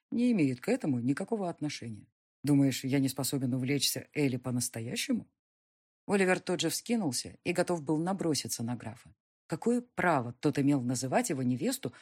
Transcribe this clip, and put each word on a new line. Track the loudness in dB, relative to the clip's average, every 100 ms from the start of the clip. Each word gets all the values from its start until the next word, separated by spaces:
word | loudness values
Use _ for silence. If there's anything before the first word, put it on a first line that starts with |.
| -8
не | 0 2
имеет | 4 2 0
к | -2
этому | -2 0 0
никакого | 0 -2 -2 -4 -4
отношения. | -4 -6 -6 -10 -12 -16 _ _ _
Думаешь, | 2 6 6 2
я | 0 2
не | 2
способен | 0 -2 -2 0
увлечься | 0 0 0 0 -4 -6
Элли | -2 0 0
по-настоящему?" | -2 -2 -2 -6 -8 -6 -4 -4 -6 _ _ _ _ _ _ _ -2
Оливер | 2 4 2
тут | 0 -2
же | 0
вскинулся | -2 -2 0 0 -2 -6 -8
и | -4
готов | 0 0 0
был | 0 -2
наброситься | 0 -2 0 -2 -2 -6
на | -6 -6
графа. | -8 -14 -18 _ _ _ -8
Какое | -4 0 0
право | -2 -2 2 2 0
тот | -2 0 2
имел | 2 2
называть | 2 -2 0 0 0
его | 0
невесту | 0 0 -2 -2 -6 -10